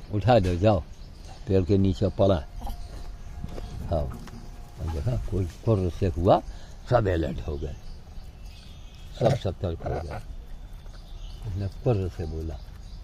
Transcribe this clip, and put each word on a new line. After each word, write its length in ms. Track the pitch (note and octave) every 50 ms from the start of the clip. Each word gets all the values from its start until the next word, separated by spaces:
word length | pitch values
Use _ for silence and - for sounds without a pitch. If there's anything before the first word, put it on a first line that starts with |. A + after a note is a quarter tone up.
| - - G#2+
उठा 260 | G#2+ F#2+ A2 B2 A2+
दो, 160 | F#2 F2+ F2+
जाओ, 260 | E2+ F#2 A2 G#2 E2+ D2 - - - - - - - - - - - - -
पेड़ 160 | F#2+ F#2+ F2+
के 140 | D#2+ G#2 F#2+
नीचे 300 | G2 G2 F2+ - G2+ F#2+
पड़ा। 360 | - - G2+ G2 F#2+ E2+ - - - - - - - - - - - - - - - - - - - - - - - - - - - - -
हाँ, 160 | - F2 D#2 C#2+ B1+ A#1+ - - - - - - - - - - - - -
और 60 | - D#2+ E2
देखा, 240 | D#2+ D2+ - B2
कोई 280 | A2 - - F#2 F#2 G2
कुर्र 460 | E2 - - - A2+ A2+ F#2+ F#2 F2+
से 160 | - - G2+
हुआ, 360 | F#2 - - E2+ G2+ C#3+ - - - - - - - - - - -
सब 180 | B2+ A#2 A2 F#2+
अलर्ट 400 | F2+ E2 D#2 - D#2+ C#2+ - -
हो 80 | D2+
गए, 180 | C#2+ D2+ C#2+ - - - - - - - - - - - - - - - - - - - - - - - - - - - - - -
सब 160 | C3 A2+ G#2
सतर्क 420 | - - G2 E2+ - - F2+ D#2+ C#2+ -
हो 220 | - D2 D#2 D#2+ D#2
गए। 140 | - - - - - - - - - - - - - - - - - - - - - - - - - - - A#2
उसने 180 | F#2+ G2 G2+
कुर्र 420 | F#2+ - - - C3+ A#2+ G2 F#2 F2
से 180 | - - F2+
बोला, 280 | D#2+ D#2 D#2+ D#2+ D#2+ C#2+ - - - - - - - - -